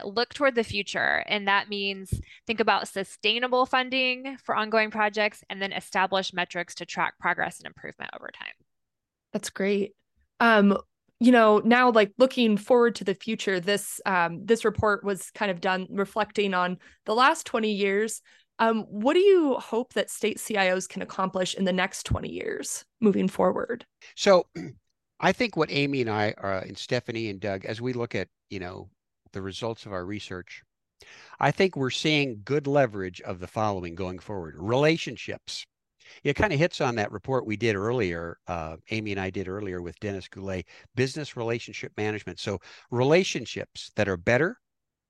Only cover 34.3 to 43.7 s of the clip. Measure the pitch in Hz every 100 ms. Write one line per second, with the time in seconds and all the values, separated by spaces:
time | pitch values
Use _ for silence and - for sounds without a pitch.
34.3 | 101 80 73 98 127 151 160 - 113 -
35.3 | - - - - _ _ _ - - 143
36.3 | - 214 143 170 - 139 117 104 104 -
37.3 | 131 107 104 117 98 107 127 92 85 85
38.3 | - - 87 80 80 - 110 107 98 95
39.3 | 95 92 98 101 90 87 - 104 98 -
40.3 | - 98 92 - - _ - 131 156 143
41.3 | 127 113 117 - - - - 107 107 -
42.3 | 85 - 95 - - _ 120 131 170 196
43.3 | 156 110 95 -